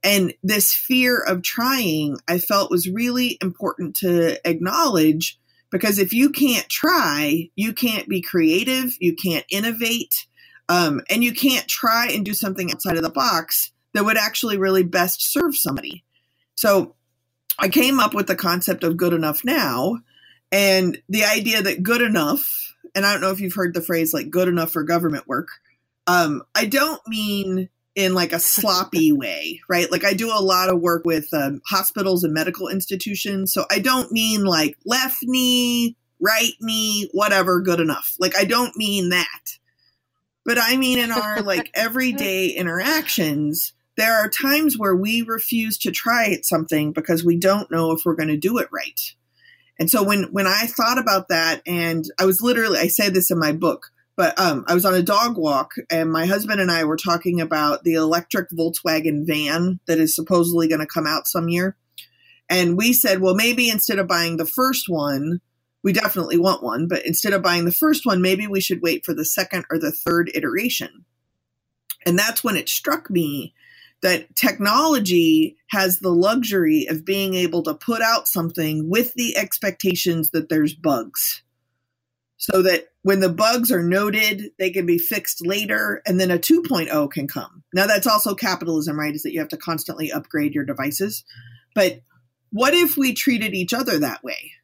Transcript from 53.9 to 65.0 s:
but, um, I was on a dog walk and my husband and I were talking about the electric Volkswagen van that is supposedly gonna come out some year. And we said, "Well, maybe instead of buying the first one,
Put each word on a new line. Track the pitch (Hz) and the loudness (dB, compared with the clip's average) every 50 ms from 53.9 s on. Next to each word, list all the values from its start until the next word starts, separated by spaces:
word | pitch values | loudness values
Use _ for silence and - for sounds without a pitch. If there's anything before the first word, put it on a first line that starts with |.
| _ _ _ _ _ | _ _ _ _ _
but, | - 180 160 - - | 0 0 0 2 2
um, | 190 175 - 131 - - | 2 2 2 0 0 0
I | 170 | 2
was | 180 180 | 2 4
on | 196 185 | 4 2
a | 185 175 | 2 2
dog | 180 208 208 233 240 240 202 | 2 2 0 0 0 -2 -2
walk | 160 151 143 131 139 - - - - _ | -2 0 0 0 -2 -2 -8 -14 -8 _
and | 165 165 165 160 160 | -2 -2 0 0 0
my | 160 165 | 0 0
husband | 180 196 202 214 214 214 202 | 0 0 -2 -2 -2 0 0
and | 190 180 | 0 2
I | 170 165 160 | 2 0 0
were | 151 156 156 | 0 -2 -2
talking | - 180 170 170 - 180 175 175 | -2 -2 -2 -2 0 -2 -2 -2
about | 165 160 160 156 151 147 147 - - | -2 0 0 2 2 2 0 0 0
the | 175 160 | 0 2
electric | 165 160 156 165 170 170 _ - 202 180 - | 2 2 2 2 0 -2 _ -4 -4 -4 -4
Volkswagen | - 165 160 170 170 - - 165 160 156 156 165 151 147 151 | -4 -2 -2 -2 -2 -4 -2 -2 -2 0 0 -2 -2 -2 -2
van | 165 151 151 151 143 147 165 175 185 185 180 _ | -2 -2 -2 -2 -2 -2 0 0 -2 -2 -4 _
that | - 170 160 | -2 2 2
is | 160 156 - | 2 2 0
supposedly | - 165 - 190 175 170 170 175 170 165 160 | -2 -2 0 2 2 2 4 2 2 2 2
gonna | 160 151 156 | 0 0 -2
come | 151 - 165 156 | -4 -4 -4 -2
out | 151 156 156 - - | -2 -2 -4 -4 -4
some | - 180 165 170 | -4 -2 -2 0
year. | 170 175 180 190 196 _ _ _ _ - - _ _ _ _ _ _ _ _ _ | 0 0 0 -2 -4 _ _ _ _ -20 -20 _ _ _ _ _ _ _ _ _
And | 175 180 180 175 170 | 0 2 2 2 2
we | 185 220 233 247 | 2 2 2 2
said, | - - 233 190 185 | 2 4 2 2 2
"Well, | 185 185 185 | 4 2 4
maybe | 196 226 233 240 233 247 233 | 4 2 2 2 2 0 0
instead | 220 208 - - 220 196 | 0 0 -2 -2 0 -2
of | 190 175 | 0 0
buying | 185 170 170 170 170 | 0 0 0 0 -2
the | 160 165 | -2 -4
first | 160 - - 254 262 262 254 - - | -4 -2 0 0 0 0 -2 -4 -2
one, | 175 156 | -2 -2